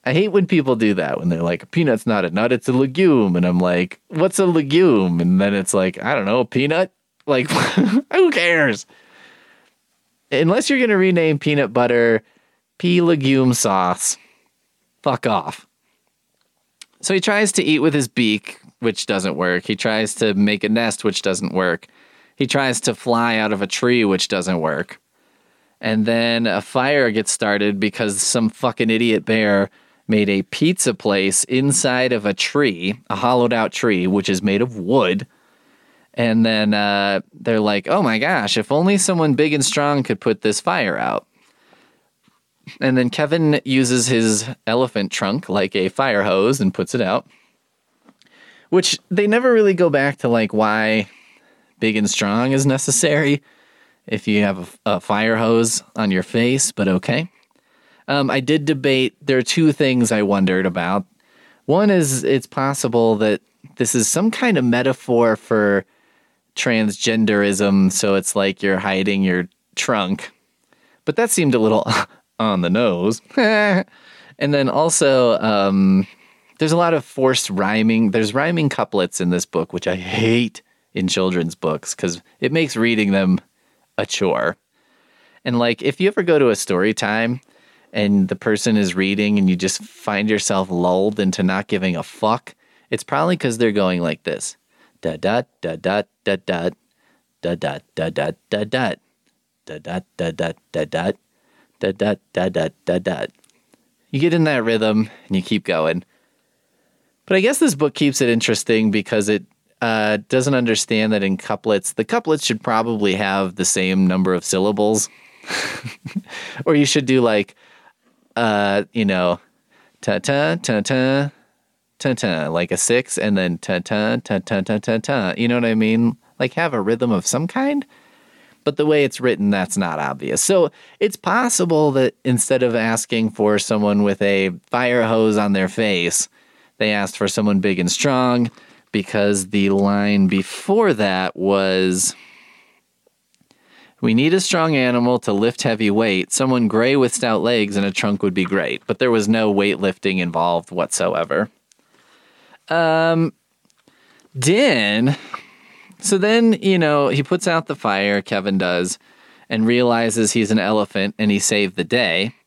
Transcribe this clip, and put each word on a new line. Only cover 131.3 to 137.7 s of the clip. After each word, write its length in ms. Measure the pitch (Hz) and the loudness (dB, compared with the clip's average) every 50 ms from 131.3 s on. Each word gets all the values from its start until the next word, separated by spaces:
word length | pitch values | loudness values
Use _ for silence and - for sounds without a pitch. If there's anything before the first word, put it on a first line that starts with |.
| 190 240 254 240 - - 185 170 165 151 151 147 | -2 0 0 -2 -2 -2 0 0 2 2 2 2
that 220 | 135 135 131 123 - _ _ | 2 2 0 0 -2 _ _
instead 380 | 131 123 113 - - 135 127 | -2 0 0 0 0 0 2
of 120 | 127 123 117 | 2 0 0
asking 560 | 117 113 113 113 113 - _ 120 113 113 107 | 0 0 0 -2 -2 -4 _ -2 -2 -2 -2
for 280 | 104 - 107 104 104 101 | -2 0 0 2 2 0
someone 440 | - - 113 107 104 104 104 101 | 0 -2 -2 0 0 2 2 2
with 180 | 104 101 98 - | 2 0 0 0
a 300 | 104 101 101 98 95 95 87 85 _ _ | 0 0 2 2 0 -2 -4 -8 _ _
fire 340 | - 120 127 123 123 123 113 | -2 -2 0 0 0 0 0
hose 320 | 110 113 113 110 110 107 | 2 2 2 2 2 2
on 160 | 107 104 104 | 0 0 0
their 160 | 98 95 95 92 | 0 0 0 -2
face, 600 | - - 113 104 98 87 87 85 - - - _ _ _ _ _ _ _ _ _ _ _ | -2 -2 -2 0 0 0 -2 -2 -2 -4 -6 _ _ _ _ _ _ _ _ _ _ _
they 140 | 110 107 | -2 0
asked 240 | 107 104 98 92 - | 0 0 -2 -4 -4
for 120 | - 107 95 | -4 -4 -2
someone 320 | - - 104 104 101 98 | -2 0 0 2 0 2
big 180 | 92 101 | 0 0